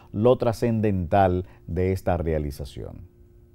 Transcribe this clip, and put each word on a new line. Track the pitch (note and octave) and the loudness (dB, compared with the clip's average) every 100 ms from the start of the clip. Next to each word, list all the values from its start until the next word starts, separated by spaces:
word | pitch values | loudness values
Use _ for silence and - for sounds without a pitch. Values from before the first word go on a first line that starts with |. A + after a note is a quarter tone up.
| - | -10
lo | G2+ A#2 B2 | 0 4 4
trascendental | A#2 G#2+ A#2+ A2+ G#2+ F#2 E2 G2+ F#2+ F2+ - - - | 2 0 0 0 0 0 2 4 4 2 -4 -12 -8
de | F2 F#2 | -2 0
esta | F#2 - E2+ | 0 -2 -2
realización. | D#2+ D#2 C#2+ C#2 C#2+ A#1+ G1+ G1+ - - - - - | 0 -2 -4 -8 -12 -12 -14 -16 -20 -20 -20 -20 -20